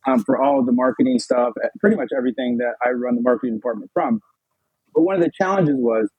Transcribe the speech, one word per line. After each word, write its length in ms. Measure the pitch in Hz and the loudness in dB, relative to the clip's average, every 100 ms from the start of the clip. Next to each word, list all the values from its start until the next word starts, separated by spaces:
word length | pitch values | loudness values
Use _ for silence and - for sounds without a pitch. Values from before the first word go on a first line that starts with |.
| 135 | 0
um, 160 | 127 | 0
for 180 | 110 127 | 0 0
all 200 | 139 139 | 2 2
of 60 | 123 | 2
the 60 | |
marketing 460 | 123 127 117 131 123 | 2 0 2 0 0
stuff, 360 | - 123 120 113 | 0 0 0 -2
uh, 60 | 113 - | -8 0
pretty 160 | 202 214 | 2 2
much 140 | 123 135 | -2 -2
everything 420 | 127 117 123 120 | -4 -4 -4 -2
that 160 | 120 117 123 | -4 -2 -2
I 40 | |
run 260 | 123 123 123 | -2 -2 0
the 40 | |
marketing 360 | 120 120 127 110 | 0 0 -2 -4
department 340 | 123 110 - | -6 -8 -6
from. 280 | 180 151 110 _ _ _ _ _ _ _ | -4 -2 -2 _ _ _ _ _ _ _
But 80 | 151 | 0
one 140 | 170 190 | 2 2
of 60 | |
the 100 | 165 - | 0 0
challenges 380 | 190 196 156 139 | 0 2 2 2
was 320 | 117 113 104 | 0 0 -2